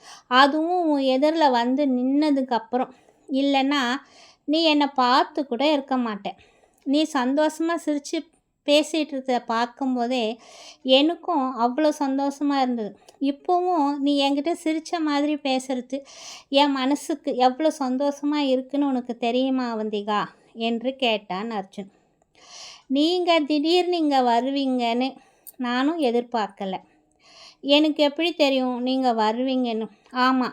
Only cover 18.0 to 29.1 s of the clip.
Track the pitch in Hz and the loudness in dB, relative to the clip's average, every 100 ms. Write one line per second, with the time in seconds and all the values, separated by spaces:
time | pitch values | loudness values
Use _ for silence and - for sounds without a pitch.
18 | 285 285 285 294 277 262 262 285 285 254 | -2 -2 -2 0 0 0 0 -2 0 -2
19 | 247 233 233 247 269 262 247 220 214 208 | -4 -4 -2 0 0 0 -2 -4 -4 -4
20 | 202 208 170 - _ 226 226 233 240 262 | -2 -2 -4 -10 _ -6 -4 -2 -4 -2
21 | 247 214 214 220 233 214 190 - 196 _ | 0 0 -4 -8 -6 -8 -8 -12 -16 _
22 | _ _ _ _ - - - - - 269 | _ _ _ _ -20 -20 -20 -16 -4 0
23 | 311 359 349 330 285 302 311 359 349 349 | 2 2 2 2 2 0 2 2 2 0
24 | 302 269 247 233 254 277 269 254 233 233 | 0 2 2 2 0 -2 -2 -2 -2 -2
25 | 262 - _ _ - - 240 247 277 339 | -2 -6 _ _ -18 -8 -4 0 0 0
26 | 262 233 240 233 202 - 196 180 - _ | 0 0 -2 -4 -4 -6 -8 -8 -12 _
27 | _ _ _ - - - 269 294 311 294 | _ _ _ -20 -20 -8 2 4 4 2
28 | 294 294 339 330 277 269 254 247 247 262 | 0 0 -2 2 2 2 -2 -2 -2 0
29 | 254 | 0